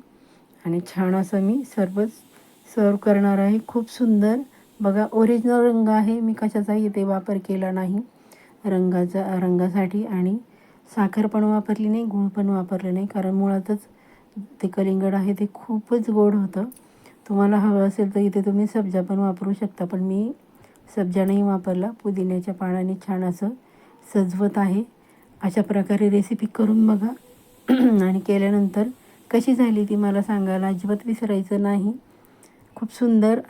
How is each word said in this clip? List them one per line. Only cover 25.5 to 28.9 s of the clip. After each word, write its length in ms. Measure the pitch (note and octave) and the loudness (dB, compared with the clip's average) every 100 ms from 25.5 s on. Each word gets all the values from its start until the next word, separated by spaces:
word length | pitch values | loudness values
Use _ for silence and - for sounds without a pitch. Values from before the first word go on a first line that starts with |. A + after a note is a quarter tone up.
| G#3+ | -2
प्रकारे 480 | G3+ G3+ F#3+ G#3 G#3 | 0 0 0 2 2
रेसिपी 360 | G3+ G3 A3 A3 | 2 0 -4 -4
करून 400 | - G#3+ A3 A3 | 0 2 4 4
बघा 260 | G#3 A3+ C4+ - - _ _ - | 4 0 -6 -14 -20 _ _ 0
<clears throat> 360 | C4 B3+ G#3 | 4 4 4
आणि 160 | F#3 F#3+ | 4 0
केल्यानंतर 680 | F#3 G3+ G3 G3+ G3 F#3+ A3+ | 0 0 2 2 2 0 -2